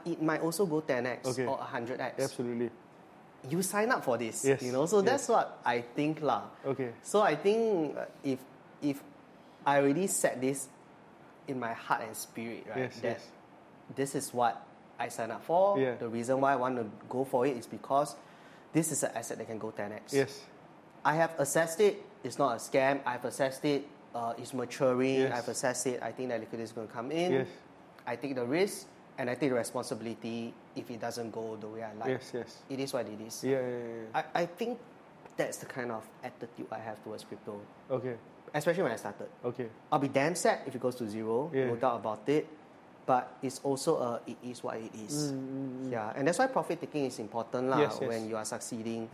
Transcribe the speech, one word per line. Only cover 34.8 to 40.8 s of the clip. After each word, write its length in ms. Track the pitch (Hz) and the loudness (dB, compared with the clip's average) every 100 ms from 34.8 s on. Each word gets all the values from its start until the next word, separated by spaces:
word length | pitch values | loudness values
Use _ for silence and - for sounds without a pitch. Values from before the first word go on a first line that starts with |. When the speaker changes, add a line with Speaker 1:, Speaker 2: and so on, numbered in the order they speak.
| - - - - - - | -10 -20 -20 -20 -12 -4
Speaker 1:
that's 200 | 123 - | -2 -2
the 80 | - | -10
kind 240 | 135 120 | -6 -6
of 120 | 113 - - | -6 -10 -12
attitude 440 | 127 - 117 - - | -12 -10 -14 -10 -8
I 80 | 113 | -8
have 220 | 113 107 | -8 -10
towards 200 | 113 104 | -10 -12
crypto. 360 | - 107 - 104 107 - - | -10 -12 -10 -10 -12 -20 -4
Speaker 2:
Okay. 260 | 131 127 113 - - - | -2 -2 -6 -12 -20 -6
Speaker 1:
Especially 300 | 147 165 170 | 0 2 2
when 80 | 156 | 2
I 40 | 110 | 0
started. 300 | 104 - 104 - 123 | -6 -8 -12 -6 -6
Speaker 2:
Okay. 220 | 123 117 - - | -4 -8 -10 0
Speaker 1:
I'll 80 | 151 | 2
be 80 | 135 | 4
damn 240 | 135 147 180 | 4 2 4
sad 260 | 226 196 135 | 2 2 -4
if 80 | |
it 60 | 120 | -2